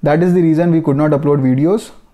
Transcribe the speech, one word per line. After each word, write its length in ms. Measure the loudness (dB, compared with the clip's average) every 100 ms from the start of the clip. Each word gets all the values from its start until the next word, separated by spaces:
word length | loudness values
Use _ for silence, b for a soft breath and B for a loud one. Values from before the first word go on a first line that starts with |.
That 200 | -2 0
is 120 | 2
the 80 | 2
reason 300 | 2 2 0
we 100 | 0
could 160 | 0 -2
not 140 | 0
upload 300 | 0 0 0
videos. 500 | 0 0 0 -2 -6 -20 -18